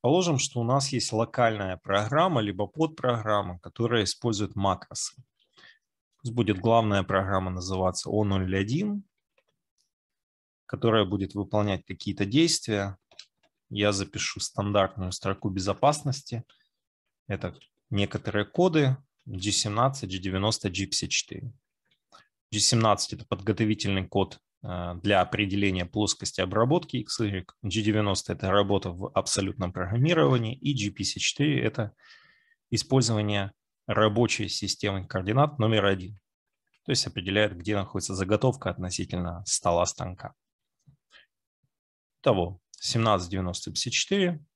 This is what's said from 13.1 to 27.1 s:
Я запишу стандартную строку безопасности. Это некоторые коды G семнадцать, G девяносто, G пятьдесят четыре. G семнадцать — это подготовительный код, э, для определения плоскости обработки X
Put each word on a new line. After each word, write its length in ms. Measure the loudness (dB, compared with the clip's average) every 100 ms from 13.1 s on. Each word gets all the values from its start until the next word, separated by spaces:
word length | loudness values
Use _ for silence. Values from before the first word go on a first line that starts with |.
| _ -20 _ _ _ _
Я 220 | 0 2
запишу 480 | 2 -4 -4 -6 -6
стандартную 720 | -8 -4 0 2 2 0 -6
строку 380 | -4 -4 -4 -4
безопасности. 960 | -4 -2 2 2 2 -4 -6 -6 -10 -10 _ _ _ _ _ _ _ _
Это 280 | -6 -6 -10 _ _ _
некоторые 560 | -2 -2 -2 -4 -2
коды 540 | -2 2 4 6 4 2 _ _
G 280 | -12 -6 -2
семнадцать, 580 | 0 0 2 0 0 -6
G 80 | -6
девяносто, 500 | -2 0 0 0 -2
G 160 | -4
пятьдесят 260 | -4 -4 -2
четыре. 400 | -4 -4 -10 -12 -16 _ _ _ _ _ -20 _ _ _
G 60 | 0
семнадцать — 540 | 2 4 4 4 0
это 120 | -8 -6
подготовительный 800 | -4 -2 0 2 0 0 -2 0
код, 320 | 0 0 -4 _ _
э, 320 | -10 -8 -6 -4
для 180 | 2 4
определения 640 | 4 0 -2 0 0 0
плоскости 560 | -2 -2 -2 -2 -6 -4
обработки 560 | -2 2 2 2 -2 -8
X 240 | -6